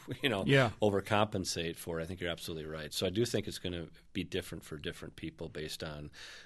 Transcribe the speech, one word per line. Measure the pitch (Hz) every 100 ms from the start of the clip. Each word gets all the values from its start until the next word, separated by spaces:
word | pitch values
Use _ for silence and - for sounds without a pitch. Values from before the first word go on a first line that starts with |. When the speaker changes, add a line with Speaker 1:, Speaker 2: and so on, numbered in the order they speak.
| -
Speaker 1:
<laughs> | -
you | 139
know, | 101 95
Speaker 2:
Yeah. | 139 120 -
Speaker 1:
overcompensate | 107 98 - 104 107 98 90 - 85 82
for | - 82
it. |
I | 82
think | 92
you're | 87
absolutely | 82 - 80 76
right. | 78 76
So | - 98
I |
do | 95
think | 120 110 98
it's | -
gonna | 90 87 80 - -
be | 95
different | 82 90 - 82
for | - 78
different | 85 80 80 -
people | 80 - 82
based | 76 76 -
on | 82 76 73 - - -